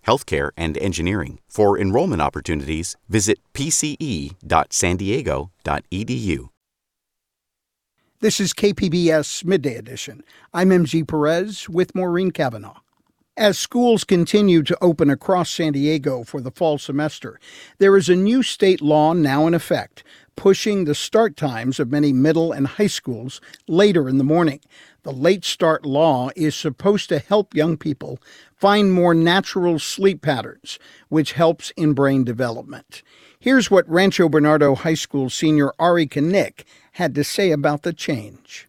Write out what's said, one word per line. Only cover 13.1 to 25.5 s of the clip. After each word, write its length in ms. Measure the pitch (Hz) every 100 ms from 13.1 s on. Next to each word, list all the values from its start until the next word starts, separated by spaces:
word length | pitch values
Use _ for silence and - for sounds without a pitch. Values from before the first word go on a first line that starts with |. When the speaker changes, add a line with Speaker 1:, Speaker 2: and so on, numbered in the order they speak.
| _ _ -
Speaker 2:
As 220 | 214 185
schools 460 | - 240 240 220
continue 580 | - 185 165 208 208 170
to 160 | 147 180
open 260 | 180 156 143
across 420 | 139 - 185 165
San 220 | - 160
Diego 500 | 139 147 156 139 127
for 180 | 117 147
the 120 | 127
fall 260 | - 165 147
semester, 640 | - 143 151 - 123 - - - - _
there 180 | 196 196
is 120 | 156
a 60 |
new 280 | 180 196 254
state 380 | 233 - 196 185
law 320 | 147 151 151
now 340 | 175 147 135 160
in 80 |
effect, 500 | 170 - 147 104 - - - _ -
pushing 480 | 196 190 226 202
the 100 | 165
start 420 | 143 - 220 226 -
times 440 | 151 117 123 131
of 100 | 123
many 220 | 147 147
middle 400 | 131 143 160 165
and 140 | 135 135
high 200 | - 208
schools 540 | - - 117 127 - - - -
later 420 | 160 208 175 131
in 100 | 135
the 60 |
morning. 360 | 139 160 165 - _ - - _
The 100 | -
late 320 | 131 151 196
start 400 | -